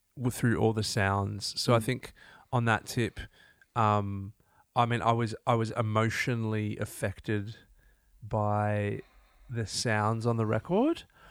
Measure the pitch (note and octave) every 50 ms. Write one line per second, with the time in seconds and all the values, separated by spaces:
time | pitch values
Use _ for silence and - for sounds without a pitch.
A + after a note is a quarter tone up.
0 | _ _ _ C3+ A#2+ B2 - - - A#2 G#2 C#2+ A2+ A2+ G#2+ A2 G#2 - - A2
1 | G2 G2 G2 G2+ G2 G2+ G#2 G2+ - - - - - B2+ A#2+ A#2 A2+ C3 B2 A#2+
2 | - - - - - - - - - _ - A#2+ A#2 A#2 A2 - - - - B2+
3 | A2+ - - - - - _ _ - - _ _ _ _ - A#2+ A2 G#2 G#2 G#2
4 | G2+ G2+ G2 G2 G2 G2 - _ _ _ _ _ _ _ - B2+ A#2+ A#2 A#2+ A#2
5 | E2 A#2 A#2 A#2 A#2 G#2+ A2 - - C3 A#2+ A2+ A2+ A2 - B2 A2 G#2+ G#2+ A2
6 | A2 A2+ - - - C3+ A#2+ A2+ A2 A2 A2 G#2+ G#2+ G#2 G#2+ - G#2 - - -
7 | A2+ G2+ - - - - G#2+ G#2 G2+ A2+ A2 - - _ _ _ _ _ _ _
8 | _ _ _ _ - G#2 A#2 G#2+ G#2 G#2 G#2 G#2 G#2 G#2 G#2 G#2 G2+ G#2 G#2 G#2
9 | - _ _ - _ _ _ _ - - A#2+ A#2 G#2+ - - - - A#2+ G#2+ G#2+
10 | G#2 G#2+ A2+ A2+ A2 A#2+ A#2 A2+ A2 G#2+ A2+ A2 - - F3 G#3+ C4 D#4+ E4+ -
11 | - _ _ - - -